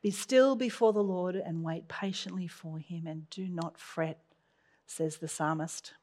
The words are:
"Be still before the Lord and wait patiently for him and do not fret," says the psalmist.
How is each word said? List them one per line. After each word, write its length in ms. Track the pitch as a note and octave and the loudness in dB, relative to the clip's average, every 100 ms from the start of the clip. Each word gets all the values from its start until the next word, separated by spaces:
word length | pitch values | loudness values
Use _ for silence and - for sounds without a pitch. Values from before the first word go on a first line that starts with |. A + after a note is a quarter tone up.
"Be 100 | G#3 | 0
still 440 | F#3+ - C4 C4+ B3+ | -2 4 8 8 6
before 360 | B3 - A3 | 0 4 4
the 120 | G#3 | 6
Lord 320 | G3+ F#3 F3+ F#3 | 2 2 0 -2
and 280 | F3 E3 | -4 -4
wait 240 | E3 E3 - | -2 -4 -6
patiently 600 | - G3 F#3+ G3+ F#3 F3 | -6 -4 -4 -6 -6 -8
for 320 | - E3+ D#3+ | -8 -10 -10
him 280 | D#3 E3+ D#3+ | -8 -8 -6
and 220 | D#3+ D3+ | -8 -10
do 180 | - F#3+ | -8 -6
not 300 | F3 E3 - | -4 -4 -6
fret," 420 | - - D#3+ D#3 _ _ _ _ _ _ _ | -10 -4 -2 -4 _ _ _ _ _ _ _
says 320 | - D#3+ D#3 | -4 -2 -2
the 100 | D#3+ | -8
psalmist. 640 | - D#3 D#3+ E3 - - - | -2 0 0 -4 -8 -14 -20